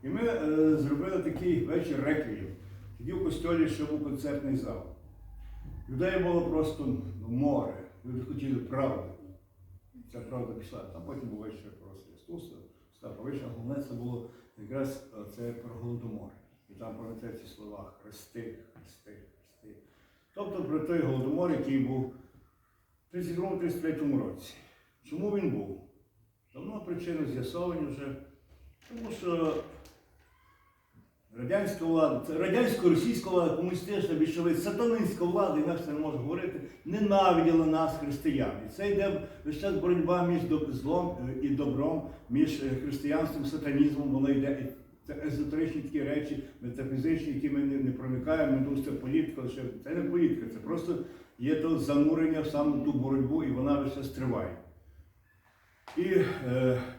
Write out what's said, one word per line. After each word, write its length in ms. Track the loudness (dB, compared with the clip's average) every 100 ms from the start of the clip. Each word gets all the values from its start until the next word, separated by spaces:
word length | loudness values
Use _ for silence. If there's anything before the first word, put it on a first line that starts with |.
І 60 | -2
ми, 120 | 0
е, 560 | 0 0 2 6 6 6
зробили 460 | 4 0 0 0
такий 420 | -2 -2 2 2
вечір 380 | 2 0 0 0
реквієм. 420 | 0 0 0 -6 -8 -12 -14 -16 -16 -10
Тоді 140 | -6
в 120 | -2
костьолі 440 | -2 -2 0 2 2
ще 160 | 2
був 200 | -2 -2
концертний 520 | -2 -4 -2 -2 0 -2
зал. 260 | -2 -8 -10 -16 -20 -20 -18 -16 -16 -14 -12 -12 -8
Людей 340 | 0 2 2
було 180 | 4 2
просто, 460 | 2 2 0 0 -2 -2 -4 -8
ну, 80 | -4
море. 460 | 0 2 2 0 -6 -12 -16
Люди 200 | -8 -6
хотіли 300 | -6 -6 -2
правди. 540 | -2 -2 -2 0 -2 -6 -12 -18 -20 -20 _ -20 -20 _ -20 -16
Ця 80 | -14
правда 340 | -10 -8 -6
пішла. 240 | -8 -12 -14
Там 240 | -14 -14 -10
потім 220 | -8 -8
був 100 | -8
вечір 320 | -10 -12 -16 -18
про 100 | -20 -20 -20
Христуса, 460 | -20 -14 -14 -14 -18 -20 _ _
Остапа 300 | _ -16 -12
Вишня. 260 | -8 -8 -8 -10
Головне 260 | -6 -6
це 120 | -6
було 360 | -6 -6 -6 -8 -16 -20 -18
якраз, 540 | -10 -4 -4 -6 -14 -16
е, 120 | -16 -10
це 160 | -8
про 220 | -8 -12
Голодомор. 560 | -10 -8 -8 -8 -10 -12 -18 -20 _ _
І 40 |
там, 240 | -16 -14 -12
пам'ятаєте, 420 | -12 -12 -12 -12
ці 80 | -16
слова 460 | -18 -16 -14 -16 -18
«Хрести, 560 | -20 -20 -16 -12 -12 -12 -18
Хрести, 360 | -20 -20 -20 -20 -20 -20 _ _ _
Хрести». 200 | -20 -20 -20 _ _ _ _
Тобто 300 | -10 -6 -4
про 160 | -2 -2
той 220 | 0 2
Голодомор, 480 | 2 0 0 0 2
який 280 | 0 2 2
був 360 | 2 0 -2 -6 -20 -20 _ _ _ _ _ _ _
в 20 |
тридцять 240 | -8 -4
другому, 220 | -4 -2 -2
тридцять 260 | -2 -2
третьому 360 | -2 0 2 0
році. 360 | 0 -6 -14 -18 -20 _ _ _
Чому 280 | -12 -4 -2
він 200 | 0 0
був? 300 | -2 -4 -10 -14 _ _ _ _ _ _
Давно 260 | -14 -10 -10
причини 460 | -6 -6 -4 -4 -2
з'ясовані 600 | -2 -4 -4 -2 -2 -4
вже. 300 | -6 -8 -10 -12 -20 _ -20 -20 _ -16
Тому 240 | -12 -10
що 420 | -6 -2 2 2 0 -6 -14 -20 -20 _ _ _ _ _ _ _ _ _ -20 _ _ _ -8
радянська 460 | 0 2 2 0
влада, 380 | 2 6 6 4 -2
це 60 |
радянсько-російська 1000 | 0 2 4 4 6 6 6 4 0 2
влада, 260 | 4 4 2
комуністична, 580 | 0 -2 -2 -2 0
більшовицька, 480 | 2 2 4 2 2
сатанинська 600 | 2 2 2 4 2 2
влада, 360 | 2 4 4 4
інакше 260 | 2 0 -2
не 120 | -2
можу 200 | -2 -2
говорити, 420 | -2 -2 -4 -6 -10 -12
ненавиділа 840 | -6 0 6 8 8 8 8 8 6
нас, 300 | 4 2 0
християн. 540 | -4 0 0 2 0 -2 -8
І 60 |
це 180 | -4 0
йде 300 | 2 2 0 -4 -10
весь 160 | -6 -2
час 140 | 0
боротьба 520 | 2 4 4 4 4 4
між 160 | 2
доб-, 300 | 2 2 0
злом, 440 | -2 0 2 0 -2 -4
е, 180 | -2 0
і 20 |
добром, 540 | 2 2 2 2 0 -4 -12 -2
між, 320 | 4 4 2
е, 80 | -2 -2
християнством, 640 | -2 -4 0 2 0 -2
сатанізмом, 640 | -4 -2 0 4 4 4 0
воно 220 | 2 4
йде. 360 | 4 2 0 -4
І 180 | -8 -18 -20 -14
це 100 | -6 -4
езотеричні 560 | -2 -2 0 0 -2
такі 200 | -4 -2
речі, 420 | 0 0 -2 -6 -8 -10
метафізичні, 720 | -10 -6 -4 0 2 2 0
які 180 | -2 0
ми 100 | 2
не, 160 | 2 2
не 140 | 0
проникаємо, 640 | 0 -2 -4 0 2 4
ми 60 | 4
думаємо, 260 | 2 0
це 60 | -2
політика, 520 | -4 0 2 2 -2
лише 200 | -6 -6 -8 -8
це 60 | -6
не 200 | -2 0
політика, 360 | 4 4 2 -4
це 60 | -8
просто 380 | -4 -4 -2 -4 -4 -12 -20 -6
є 160 | 0
то 240 | 2 2 0
занурення 600 | 2 4 6 6 4 2
в 60 | 0
саму 380 | 2 2 2
ту 80 | 2
боротьбу, 520 | 0 2 2 2 2
і 60 | 0
вона 300 | 0 2 2
весь 140 | 0
час 140 | -4 -8
триває. 480 | -4 -2 -2 -2 -8 -16 -20 -20 -20 -20 _ _ _ _ _ _ _ -10 -2
І, 60 |
е, 800 | 4 4 4 0 0 2 4 2 -2